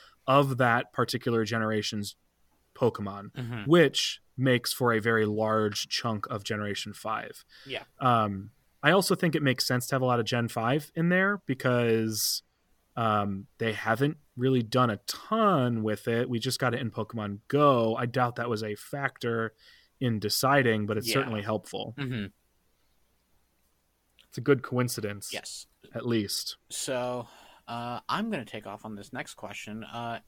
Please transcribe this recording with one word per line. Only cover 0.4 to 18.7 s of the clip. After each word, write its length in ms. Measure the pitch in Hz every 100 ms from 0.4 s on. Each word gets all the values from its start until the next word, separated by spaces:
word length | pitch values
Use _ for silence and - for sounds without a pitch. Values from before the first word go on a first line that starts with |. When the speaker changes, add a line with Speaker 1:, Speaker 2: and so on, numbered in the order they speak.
| 139 127
Speaker 1:
that 340 | 123 120 -
particular 540 | - 117 123 127 113 110
generation's 720 | 117 110 110 - 107 104 - _ _ _ _ _ -
Pokemon, 560 | 120 - 101 101 104
Speaker 2:
Mm-hmm. 320 | - 120 120
Speaker 1:
which 560 | 120 170 156 - - - _ -
makes 360 | 131 120 -
for 180 | - 120
a 60 | 113
very 260 | 113 113 107
large 600 | 107 110 110 107 104 -
chunk 400 | - 120 107 -
of 140 | 107
Generation 480 | - 107 104 98 104
five. 520 | 101 110 110 - - - - 135
Speaker 2:
Yeah. 180 | 120 - -
Speaker 1:
Um, 520 | 131 117 107 98 101 - _ _
I 80 | 143
also 220 | 190 - 185
think 200 | 170 151
it 80 |
makes 220 | 139 123 -
sense 220 | 123 -
to 80 | 135
have 60 |
a 40 | 127
lot 140 | 120
of 60 | 110
Gen 220 | 120 117
five 440 | 117 113 151 - 165
in 140 | 170
there 320 | 180 196 202 -
because, 960 | 131 131 123 117 113 113 107 - - - _ _ _ _ -
um, 480 | 113 107 101 98 - -
they 140 | 113
haven't 440 | 104 110 113 143 156 _ -
really 280 | 131 131
done 260 | 110 127 120
a 80 | 101 -
ton 760 | - - 220 214 160 123 113
with 240 | 107 107 123
it. 200 | 117 131
We 100 | 117
just 200 | 127 -
got 140 | 127
it 80 | 120
in 80 | 110
Pokemon 480 | - 104 113 104 101 -
Go. 480 | 143 147 123 113 117
I 120 | 120
doubt 300 | 127 123 120
that 120 | 120
was 140 | 107
a 100 | 107